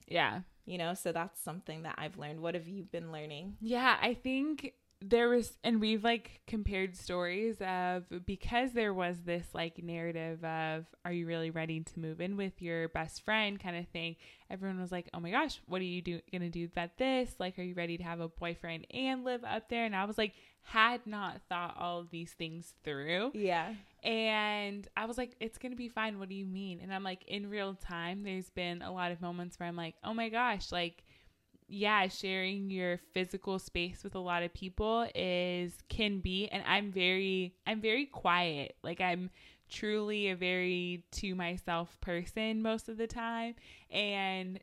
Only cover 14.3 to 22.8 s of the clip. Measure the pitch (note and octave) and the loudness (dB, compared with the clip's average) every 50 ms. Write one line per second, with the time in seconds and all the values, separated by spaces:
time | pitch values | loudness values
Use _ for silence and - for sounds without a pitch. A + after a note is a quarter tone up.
14.3 | - - - - - F#3+ F#3+ F#3+ F#3+ F#3 F3+ F3 F3+ F3+ E3+ - - E3+ E3+ E3+ | -20 -20 -10 -10 -8 -4 -4 -4 -2 -2 -4 -2 -4 -4 -4 -6 -6 -6 -4 0
15.3 | F#3+ C4 D#4+ C#4+ - - - - E3+ F#3 F#3 F3+ F3 F3+ F3 F3+ E3+ E3 - - | 2 2 2 2 -2 -6 -6 -4 -2 -2 0 0 -2 -2 -2 -2 -4 -4 -6 -6
16.3 | - F#3 F3 F3 E3+ E3+ E3+ E3+ - F3+ E3+ E3+ - - C4 C4+ C4 B3+ B3+ A3+ | -6 -4 -4 -4 -4 -4 -6 -4 -2 -4 -4 -4 -2 0 2 2 4 2 2 0
17.3 | A3+ - F#3+ F#3 F#3 - F3+ F3+ F3+ F3+ E3+ E3+ E3+ E3+ F3+ E3+ E3+ E3+ E3+ E3 | -2 -4 -4 -4 -4 -4 -6 -4 -2 -2 -2 -2 -2 -4 -4 -4 -4 -4 -4 -6
18.3 | E3 - F3 E3+ E3+ E3+ - E3+ E3 D#3+ - - - B3 C4 C4 C4+ B3+ B3 B3+ | -4 -4 -4 -4 -4 -4 -6 -6 -6 -6 -8 -8 -4 -2 0 0 0 0 0 -2
19.3 | B3 A#3+ A#3+ A3+ - A3 A3+ - A#3+ A#3 A#3 A3 G#3 F#3 G3 G3+ G#3+ - A3 G#3+ | -2 -2 -2 -2 -2 -2 -2 -2 -2 0 0 0 2 0 0 0 2 0 0 0
20.3 | - - - - _ _ - - - A3+ A3 A#3 B3 A#3+ A#3+ G#3+ G#3+ G#3 G3+ F3+ | 0 -6 -18 -20 _ _ -14 2 6 8 8 8 6 2 -4 -6 -6 -4 -4 -4
21.3 | - F3 - _ F#3 F3 F3 E3+ - - E3+ F3 F3 F3 F3 E3 E3+ E3 E3+ E3+ | -4 -8 -6 _ -2 -2 -2 -4 -4 -2 -2 -2 -2 -2 -6 -6 -8 -8 -8 -8
22.3 | - - E3+ D#3+ D#3+ E3+ E3+ - - - | -6 -6 -6 -6 -6 -8 -12 -14 -18 -8